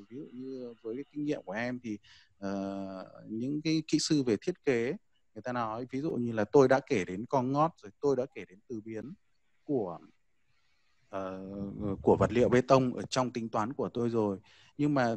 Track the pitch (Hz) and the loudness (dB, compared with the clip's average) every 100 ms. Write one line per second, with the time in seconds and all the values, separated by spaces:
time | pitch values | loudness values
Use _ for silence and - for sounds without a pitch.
0 | 101 123 160 123 131 131 123 113 113 123 | -16 -16 -14 -14 -12 -10 -12 -12 -10 -8
1 | 139 147 147 147 - 104 120 123 120 104 | -8 -6 -2 -4 -4 -4 -4 -4 -6 -8
2 | - - _ _ 98 98 98 98 95 92 | -10 -20 _ _ -6 -4 -4 -6 -8 -10
3 | - - - 110 127 151 160 160 156 156 | -14 -16 -10 -6 -4 -2 0 -2 0 0
4 | - 151 123 101 - 180 - 120 117 190 | 2 2 2 0 0 -4 0 0 0 -4
5 | _ _ _ 110 127 123 110 113 131 131 | _ _ _ -14 -6 -4 -4 -6 -6 -6
6 | 156 123 120 113 104 147 131 131 - 117 | -4 -2 -2 -2 4 8 8 6 2 -2
7 | 90 92 120 139 123 139 160 - 101 - | 0 -4 -2 0 0 2 0 0 -20 -4
8 | 143 131 135 117 90 92 - 113 110 110 | 0 0 -2 -6 -16 -16 -12 -12 -10 -10
9 | 117 190 _ _ _ _ - 139 92 80 | -10 -14 _ _ _ _ -2 -2 -2 -6
10 | - _ _ _ _ _ _ _ _ _ | -14 _ _ _ _ _ _ _ _ _
11 | _ 98 95 95 95 101 98 101 104 92 | _ -8 -8 -8 -10 -8 -8 -6 -6 0
12 | - 87 95 113 113 123 123 135 127 117 | 4 6 4 4 4 4 6 6 4 -2
13 | 104 135 127 117 113 117 107 139 101 120 | -4 -2 -2 -4 -4 -4 -4 -2 -4 -2
14 | 120 117 107 95 - - - - 147 143 | 0 2 0 -2 -8 -20 -14 -2 0 2
15 | 120 | 2